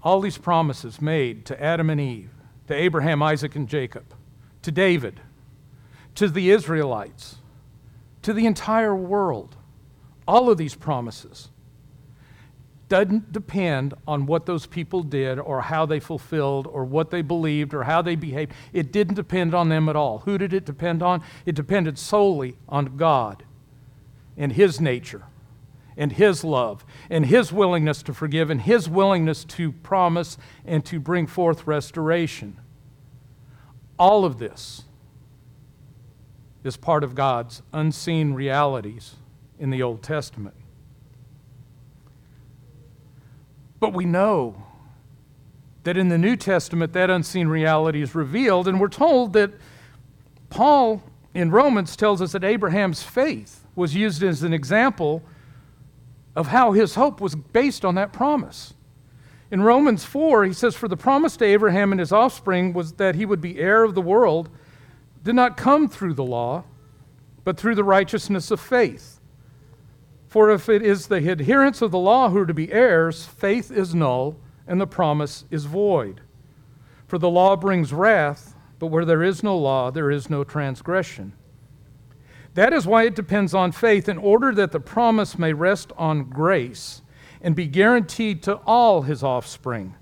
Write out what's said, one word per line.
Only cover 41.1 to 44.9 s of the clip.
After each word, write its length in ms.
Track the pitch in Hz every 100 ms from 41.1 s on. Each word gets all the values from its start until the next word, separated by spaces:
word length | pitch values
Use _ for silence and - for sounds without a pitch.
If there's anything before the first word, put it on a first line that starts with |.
| - - - - - - - - - _ _ _ - - - - - - - - - - - _ _ - -
But 140 | 214
we 120 | 185 175
know 580 | 170 202 196 123 98 101 - -